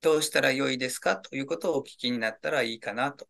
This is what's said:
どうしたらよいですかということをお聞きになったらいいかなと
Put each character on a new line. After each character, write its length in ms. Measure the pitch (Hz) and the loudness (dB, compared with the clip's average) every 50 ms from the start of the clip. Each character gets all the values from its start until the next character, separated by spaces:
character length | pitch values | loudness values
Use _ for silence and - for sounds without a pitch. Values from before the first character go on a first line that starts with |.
ど 160 | - 160 156 | 4 4 4
う 40 | 151 | 4
し 80 | 151 - | 4 2
た 120 | - 143 | 2 2
ら 100 | 135 135 | 4 4
よ 180 | 131 135 135 135 | 2 2 2 0
い 80 | 131 | 0
で 120 | 127 131 127 | 0 -2 -4
す 100 | - - | -4 -2
か 160 | - 180 190 | 0 0 0
と 220 | 190 - - - | 0 -4 -8 -6
い 20 | 135 | -6
う 60 | 135 | -4
こ 100 | - 170 | -4 -4
と 160 | 165 - 180 | -2 0 0
を 80 | 156 135 | 0 0
お 40 | 135 | -2
聞 140 | - - | -4 -12
き 140 | - - 123 | -6 -4 -2
に 60 | 123 | -2
な 140 | 117 113 110 | 0 -2 -2
っ 80 | 110 - | -4 -4
た 100 | - 151 | -4 -2
ら 120 | 151 135 120 | 0 0 0
い 100 | 113 113 | 0 -4
い 60 | 113 | -6
か 120 | - 110 101 | -8 -8 -2
な 200 | 117 131 143 139 | -2 -2 -2 -2
と 160 | - - _ | -8 -18 _